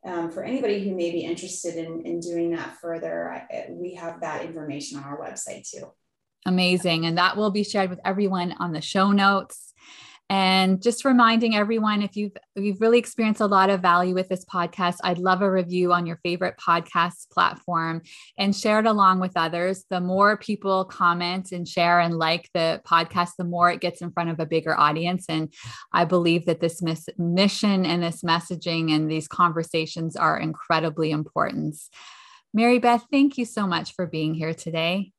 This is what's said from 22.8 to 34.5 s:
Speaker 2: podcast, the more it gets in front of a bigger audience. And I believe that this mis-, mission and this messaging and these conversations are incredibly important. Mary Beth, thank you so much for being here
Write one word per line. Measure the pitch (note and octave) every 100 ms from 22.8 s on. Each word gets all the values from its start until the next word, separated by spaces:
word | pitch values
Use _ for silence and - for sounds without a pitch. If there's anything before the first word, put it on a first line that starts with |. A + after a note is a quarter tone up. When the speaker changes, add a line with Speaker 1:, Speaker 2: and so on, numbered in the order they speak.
| -
Speaker 2:
podcast, | E3 E3 F#3 F3 -
the |
more | F3 F3 F3
it | E3+
gets | F3 E3+
in | F3
front | - E3+
of | E3
a | D#3
bigger | D#3+ D#3+ D#3+
audience. | D3 D#3 E3+ F#3 -
And | D#3+ D#3 - - - -
I | - E3
believe | F3+ E3+ E3+ E3+
that | E3
this | E3+ E3
mis-, | E3+ D#3+ - -
mission | E3+ F3 G3+ - G#3+ F#3+ F3
and | F3
this | E3+ E3
messaging | E3+ E3+ E3+ E3+ F3 E3 D#3+ D#3
and | D#3
these | D#3+ D#3
conversations | - F3 D#3+ E3 E3 D#3+ - E3 D#3+
are | D#3+ D#3
incredibly | D#3+ D#3 - D#3+ D#3+ D3+ D#3
important. | D3+ D3+ - - - D#3 D3+ - - - - - - _
Mary | G#3+ A#3 B3
Beth, | A#3+ A#3+ -
thank | C#4 C#4 C#4
you | A#3
so | - G3
much | E3+ D#3+
for | - F3
being | D#3+ D#3
here | D#3+ D#3+